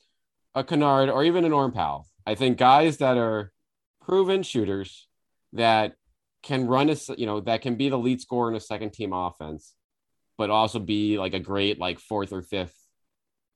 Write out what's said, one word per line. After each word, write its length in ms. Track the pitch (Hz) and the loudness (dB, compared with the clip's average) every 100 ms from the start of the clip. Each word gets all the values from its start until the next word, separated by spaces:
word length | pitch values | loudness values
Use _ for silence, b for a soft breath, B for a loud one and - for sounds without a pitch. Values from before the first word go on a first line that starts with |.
| _ _ _ _ _ 135 | _ _ _ _ _ -8
a 80 | |
Kennard, 460 | 135 147 147 135 135 | -2 2 4 4 4
or 140 | 131 | 2
even 220 | 160 180 165 | 2 2 2
an 60 | |
Norm 200 | 147 135 | 2 0
Powell. 360 | 113 78 71 - _ 104 | 0 -4 -6 -12 _ -6
I 100 | 107 | 0
think 220 | 131 120 | 0 4
guys 400 | 127 139 160 139 | 6 8 6 2
that 200 | 135 123 | 0 2
are 340 | 113 110 101 _ _ _ _ _ | 0 -2 -6 _ _ _ _ _
proven 420 | - 190 185 196 | -2 0 2 0
shooters 640 | - 120 101 98 95 - _ _ _ _ _ | -2 -2 -2 -2 -6 -14 _ _ _ _ _
that 400 | 104 117 110 104 - _ _ _ _ | 0 2 4 0 -6 _ _ _ _
can 260 | - 135 123 | -6 -2 2
run 220 | 127 147 | 2 2
a 40 | |
s-, 180 | 151 - - | 0 -6 -6
you 80 | 110 | -4
know, 140 | 104 | -4
that 200 | 101 113 | -2 -2
can 140 | 127 113 | -2 -2
be 140 | 139 | -2
the 80 | 131 | 0
lead 220 | 120 127 | 0 -2
scorer 300 | - 123 117 | -4 -4 -2
in 60 | 110 | -4
a 40 | |
second 320 | - 104 107 | -8 -8 -8
team 220 | - 104 | -8 -6
offense, 600 | 92 90 - 78 78 - _ _ _ _ _ _ - | -4 -6 -8 -12 -14 -16 _ _ _ _ _ _ -6
but 120 | 104 | 0
also 300 | 107 110 113 | 2 0 -2
be, 380 | 98 104 104 104 | -4 -2 0 -2
like, 160 | 95 | -2
a 60 | 92 | -6
great, 400 | 90 101 101 104 | -4 -2 -2 -2
like, 200 | 90 85 | -6 -8
fourth 340 | - 107 98 | -6 -6 -6
or 80 | 95 | -8
fifth 340 | 82 98 87 _ _ _ _ _ _ _ _ | -8 -6 -8 _ _ _ _ _ _ _ _